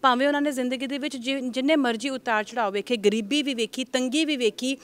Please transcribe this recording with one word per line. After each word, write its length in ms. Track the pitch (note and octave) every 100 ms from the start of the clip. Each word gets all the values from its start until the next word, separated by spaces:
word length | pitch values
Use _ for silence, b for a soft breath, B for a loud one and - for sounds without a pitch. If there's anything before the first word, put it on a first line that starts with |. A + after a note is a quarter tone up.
ਭਾਵੇਂ 240 | C4+ B3 C#4
ਉਹਨਾਂ 160 | C#4+
ਨੇ 100 | D4
ਜ਼ਿੰਦਗੀ 340 | C4 B3 B3+ C4
ਦੇ 120 | C#4
ਵਿੱਚ 180 | C#4+ C4+
ਜਿ-, 340 | A#3+ C#4 B3+
ਜਿੰਨੇ 260 | A#3 C4+ D#4+
ਮਰਜ਼ੀ 340 | B3+ A#3 B3+
ਉਤਾਰ 340 | C4 - A3
ਚੜਾਅ 260 | G#3 A#3 G#3+
ਵੇਖੇ, 260 | G3+ G3 A#3+
ਗਰੀਬੀ 460 | G3+ A3 G3+ D4
ਵੀ 120 | C#4
ਵੇਖੀ, 300 | B3 A3 -
ਤੰਗੀ 400 | B3+ B3+ B3+ C4
ਵੀ 120 | D#4 D4
ਵੇਖੀ, 400 | A#3 G#3+ B3+ C4+